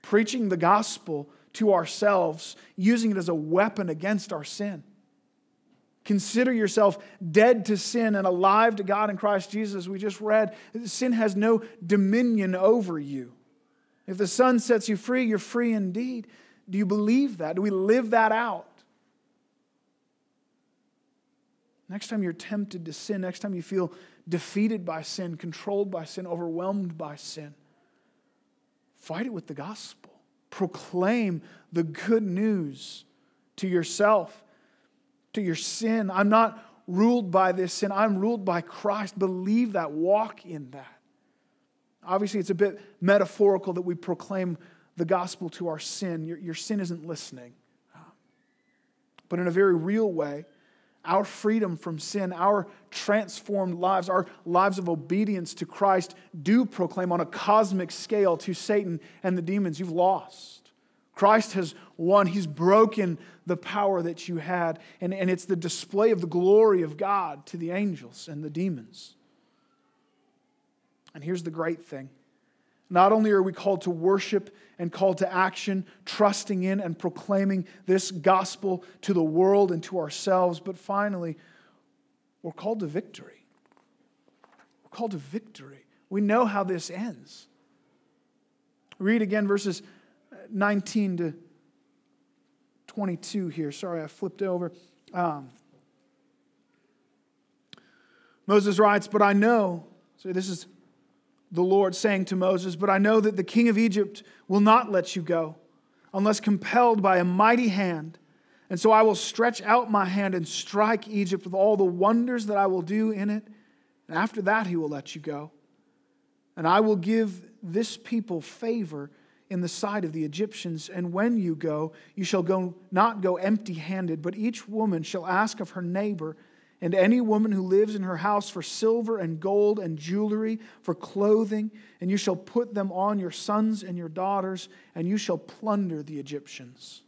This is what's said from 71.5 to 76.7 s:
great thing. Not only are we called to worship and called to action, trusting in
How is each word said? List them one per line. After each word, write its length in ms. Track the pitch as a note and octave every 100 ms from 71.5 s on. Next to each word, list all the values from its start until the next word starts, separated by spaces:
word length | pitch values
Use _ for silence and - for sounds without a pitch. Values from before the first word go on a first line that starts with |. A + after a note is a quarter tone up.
great 320 | D#3+ D#3+ E3
thing. 260 | - C#3 C3+ _ _ _ _ _ _ _ _
Not 220 | F3 F#3+
only 180 | A3 G#3+
are 140 | G3+
we 100 | F#3+
called 280 | - G3 F#3+
to 80 | F#3
worship 640 | E3+ E3+ G3 - G3+ G3 - _ _
and 120 | E3+
called 280 | - F#3+ F#3
to 120 | F#3
action, 540 | F#3 F#3 - - F#3+ F#3 _ -
trusting 580 | - G#3 G3+ - F#3+
in 160 | F#3